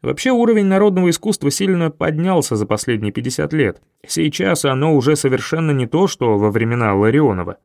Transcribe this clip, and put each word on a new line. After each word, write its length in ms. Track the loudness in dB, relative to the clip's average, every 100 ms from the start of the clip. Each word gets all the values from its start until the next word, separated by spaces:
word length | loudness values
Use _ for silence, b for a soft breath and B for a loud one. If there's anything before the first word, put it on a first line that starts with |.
Вообще 300 | -6 -4 0
уровень 360 | 2 4 2 2
народного 420 | 2 2 2 0
искусства 420 | 0 -2 -2 -2
сильно 400 | -2 0 0 -2
поднялся 640 | -2 -4 -2 0 0 0 -2
за 100 | -2
последние 460 | -2 -2 -4 -2
пятьдесят 400 | -4 -6 -4 -4
лет. 300 | 0 -2 -2 _ _ -10
Сейчас 560 | -2 -2 -2 -2 0
оно 320 | 0 0 2 2
уже 220 | 2 2
совершенно 540 | 0 -2 -2 -4 0
не 160 | 0 0
то, 200 | 0 0
что 300 | 0 0 2
во 140 | 2
времена 440 | 0 -2 0 0 2
Ларионова. 640 | 2 4 2 0 -6 -10